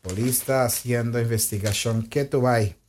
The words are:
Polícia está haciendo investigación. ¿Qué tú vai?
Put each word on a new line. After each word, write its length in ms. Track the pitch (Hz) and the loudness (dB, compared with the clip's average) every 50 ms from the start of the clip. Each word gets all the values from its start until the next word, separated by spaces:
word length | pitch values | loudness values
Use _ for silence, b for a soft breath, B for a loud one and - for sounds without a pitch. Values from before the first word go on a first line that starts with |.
Polícia 280 | - 90 92 101 120 127 | -8 -6 -4 -2 -2 0
está 340 | 123 - - - 135 131 127 | 0 -2 0 0 2 2 2
haciendo 540 | 117 - - - 123 120 120 117 117 117 120 | 2 0 -4 -2 -2 -2 0 0 0 0 0
investigación. 840 | 117 117 117 107 - - 110 101 98 107 101 - - 120 113 113 | 0 0 0 0 -2 -2 -4 -2 0 0 0 0 0 0 0 -2
¿Qué 240 | 110 113 - 147 139 | -2 -2 -2 -2 -2
tú 160 | 139 - 135 | 0 0 2
vai? 340 | 123 127 120 117 107 95 - _ _ | 4 4 4 4 2 0 -2 _ _